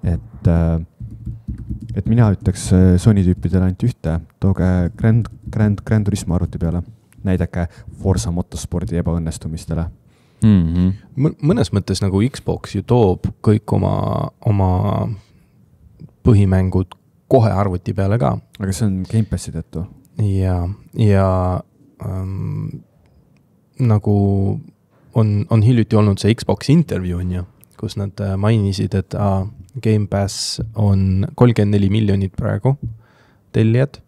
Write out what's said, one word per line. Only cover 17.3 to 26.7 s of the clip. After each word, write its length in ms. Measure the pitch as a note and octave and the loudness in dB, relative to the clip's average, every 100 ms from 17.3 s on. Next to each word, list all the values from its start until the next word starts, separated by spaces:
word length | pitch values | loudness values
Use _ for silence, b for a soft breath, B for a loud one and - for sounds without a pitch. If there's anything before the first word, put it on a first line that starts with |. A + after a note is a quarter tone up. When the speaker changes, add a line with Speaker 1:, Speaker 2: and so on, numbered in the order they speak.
Speaker 3:
kohe 200 | C3 A2 | 2 4
arvuti 440 | F#2+ G2+ F2+ - | 2 -2 -2 -6
peale 240 | G2 G2 A2+ | -2 0 0
ka. 200 | C3+ A2+ _ - | 0 -2 _ -8
Speaker 1:
Aga 120 | F#2+ | -6
see 140 | F#2+ G#2+ | -2 -2
on 160 | F#2+ | -2
Game 220 | F#2 A2+ | -2 -2
Passi 260 | G#2+ F#2 - | -2 -4 -6
tõttu. 360 | E2 - D#2 G2 - _ - | -10 -10 -10 -10 -12 _ -4
Speaker 3:
Ja, 500 | G#2 F#2+ F#2+ F2 F2+ G2+ - | -2 0 0 0 -4 -8 -12
ja, 680 | - A2 G2 F#2+ F#2 F2+ F2+ - _ _ _ | 0 4 4 4 2 0 -2 -6 _ _ _
ähm, 640 | F#2 F#2 F#2+ G2 G2+ G2+ G#2 - - _ _ _ _ _ _ _ _ _ | -10 -8 -8 -8 -6 -6 -8 -12 -18 _ _ _ _ _ _ _ _ _
nagu 840 | B2+ G#2+ G#2+ G2+ G2+ G2 G2 G#2 - _ _ _ _ | 2 2 2 2 2 2 0 -4 -8 _ _ _ _
on, 320 | B2 A2 G#2 - | 0 0 0 0
on 120 | A2+ | 2
hiljuti 340 | G#2+ B2 G#2+ A2+ | 4 4 2 2
olnud 220 | G#2 G2 | 4 2
see 160 | G#2 | 2
Xbox 340 | A2+ - G2+ | 0 0 -4
intervjuu, 500 | - | 2